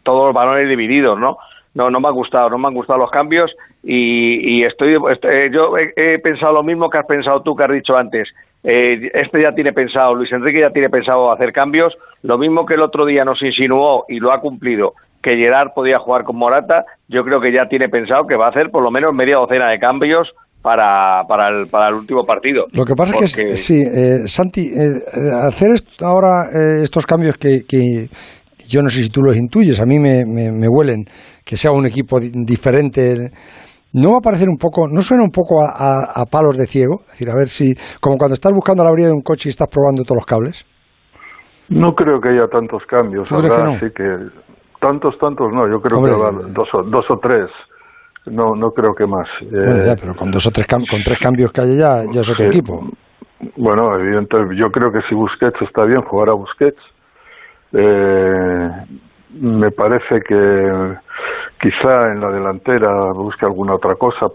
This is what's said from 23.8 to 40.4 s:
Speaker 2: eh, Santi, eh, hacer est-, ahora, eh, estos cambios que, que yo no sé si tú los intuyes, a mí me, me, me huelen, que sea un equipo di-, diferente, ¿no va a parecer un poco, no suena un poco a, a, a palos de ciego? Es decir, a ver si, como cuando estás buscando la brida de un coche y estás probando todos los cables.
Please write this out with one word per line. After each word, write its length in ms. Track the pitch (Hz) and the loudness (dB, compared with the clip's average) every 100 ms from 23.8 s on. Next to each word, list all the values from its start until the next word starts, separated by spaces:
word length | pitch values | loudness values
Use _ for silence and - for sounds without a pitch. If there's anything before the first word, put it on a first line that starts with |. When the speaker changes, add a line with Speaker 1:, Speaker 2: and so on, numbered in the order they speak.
Speaker 2:
eh, 460 | 131 127 127 127 110 | 2 2 2 2 0
Santi, 340 | - 185 190 | 0 -2 -2
eh, 300 | 160 127 147 131 - - 143 120 139 | -4 0 0 -2 -6 -6 -2 0 0
hacer 240 | - 202 | 2 2
est-, 320 | 233 - - | 2 0 -8
ahora, 400 | 175 185 190 180 165 | 0 2 4 2 0
eh, 300 | 160 156 156 | 0 2 2
estos 240 | 147 165 - | 0 -2 0
cambios 300 | 165 160 135 | 0 0 0
que, 240 | 143 135 - | 2 0 0
que 420 | 131 123 117 117 - - - _ _ - | 0 0 -2 -6 -14 -20 -20 _ _ -4
yo 140 | 135 | 0
no 60 | 139 | 0
sé 120 | 123 | 0
si 60 | 110 | -2
tú 120 | 139 | 2
los 140 | 135 117 | 2 2
intuyes, 460 | 120 214 190 107 | 2 2 2 2
a 40 | 117 | 2
mí 120 | 147 | 2
me, 240 | 143 127 | 4 2
me, 280 | 113 117 113 | 0 -2 -4
me 160 | 110 113 | 0 2
huelen, 360 | 131 147 110 107 - - - | 2 2 -2 -8 -16 -20 -20
que 140 | - 113 | -10 -2
sea 140 | 151 | 0
un 160 | 139 131 | 2 0
equipo 320 | 120 123 131 | -2 -2 -2
di-, 120 | 120 120 117 | -2 -4 -2
diferente, 840 | 120 131 131 143 135 123 120 123 - - - - _ _ | 0 2 2 2 0 0 0 -6 -14 -20 -20 -20 _ _
¿no 180 | 127 156 | 0 4
va 80 | 240 | 4
a 20 | |
parecer 260 | 233 185 190 | 2 2 0
un 100 | 156 | 0
poco, 280 | 170 165 156 | -2 0 0
no 140 | 156 | 0
suena 220 | 185 254 | 2 2
un 80 | 202 | 2
poco 300 | 185 170 160 | 0 2 2
a, 120 | 151 - | 2 0
a, 460 | 135 135 139 120 | 0 0 -2 -4
a 40 | 120 | -2
palos 320 | 156 151 131 | 2 2 2
de 80 | 127 | 0
ciego? 360 | 135 127 190 _ | 0 0 -2 _
Es 120 | - | -12
decir, 100 | 120 | -4
a 60 | 120 | -2
ver 140 | 135 | -2
si, 240 | - 135 127 - - | 0 0 0 -6 -4
como 160 | 143 135 | -2 2
cuando 200 | 143 135 | 0 0
estás 180 | 196 | 0
buscando 300 | 196 190 185 | 2 2 2
la 80 | 165 | 4
brida 160 | 160 170 | 4 4
de 60 | |
un 80 | 151 | 2
coche 280 | 135 156 143 | 0 -4 -4
y 20 | |
estás 160 | 127 147 | -4 -2
probando 360 | 143 139 135 | 0 2 0
todos 140 | 123 123 | -2 -2
los 80 | - | -2
cables. 400 | 113 | -2